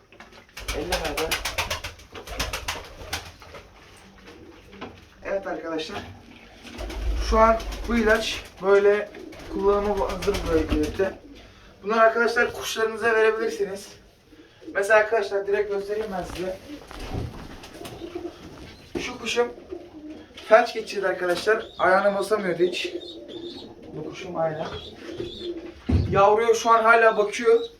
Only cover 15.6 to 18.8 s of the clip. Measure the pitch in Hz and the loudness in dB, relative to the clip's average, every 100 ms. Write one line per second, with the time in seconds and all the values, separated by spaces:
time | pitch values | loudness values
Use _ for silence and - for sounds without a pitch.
15.6 | 202 196 196 214 220 185 - 160 185 185 | 0 -4 -4 -4 -4 -6 -6 -6 -6 -8
16.6 | - 294 - - - - - - - - | -12 -16 -14 -12 -8 -6 -8 -10 -14 -16
17.6 | - - - - 339 349 339 - - - | -18 -16 -16 -14 -12 -12 -12 -14 -18 -18
18.6 | - - | -18 -20